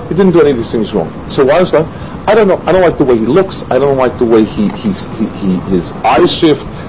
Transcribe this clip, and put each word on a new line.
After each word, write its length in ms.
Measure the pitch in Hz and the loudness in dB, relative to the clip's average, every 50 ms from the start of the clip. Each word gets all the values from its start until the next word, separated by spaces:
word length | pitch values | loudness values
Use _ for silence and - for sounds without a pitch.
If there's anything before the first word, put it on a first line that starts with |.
| - | -2
he 80 | - 165 | -2 0
didn't 160 | 175 196 185 | 2 2 4
do 80 | 165 170 | 4 4
any 100 | 143 147 | 4 4
of 60 | 135 | 2
these 160 | 117 113 - | 0 -2 -4
things 200 | - 117 104 90 | -4 -4 -2 -2
wrong. 180 | 107 95 80 76 - - - - | -2 -4 -4 -6 -8 -12 -12 -4
So 140 | - 151 135 | -2 0 2
why 160 | 127 147 180 | 2 4 2
is 100 | 185 160 | 2 2
that? 160 | - 151 165 - - - - - - - - - | 2 0 0 -2 -6 -12 -14 -12 -12 -6 -2 0
"I 60 | 214 | 2
don't 100 | 226 214 | 4 4
know. 120 | 190 165 - - | 2 2 0 0
I 60 | - | 0
don't 100 | 170 185 | 2 2
like 160 | 180 160 139 - | 2 2 2 2
the 60 | 147 | 2
way 140 | 127 123 110 | 2 2 2
he 80 | 113 | 2
looks. 380 | 117 143 196 190 - - - - | 2 2 2 2 0 -4 -8 -4
I 140 | - 123 131 | -2 0 0
don't 160 | 139 143 135 | 2 2 2
like 200 | 131 127 120 - - | 2 0 0 0 0
the 60 | 123 | 0
way 200 | 113 117 110 110 | 2 4 2 2
he, 240 | 101 - 113 104 95 | 2 0 -2 -2 -2
he's, 380 | 98 - - 104 92 - - - - - | -4 -4 -4 -4 -4 -4 -8 -10 -6 -6
he, 80 | 110 | -6
he, 300 | - - - 101 95 92 90 - - | -6 -6 -4 -4 -2 -2 -2 -2 -2
his 220 | 95 87 78 - - - - | -2 -2 -2 -4 -6 -4 0
eyes 280 | - 135 151 - - | 0 2 2 2 2
shift. 320 | - - - 156 139 - - - - - - | 2 2 2 2 2 0 -4 -10 -14 -14 -12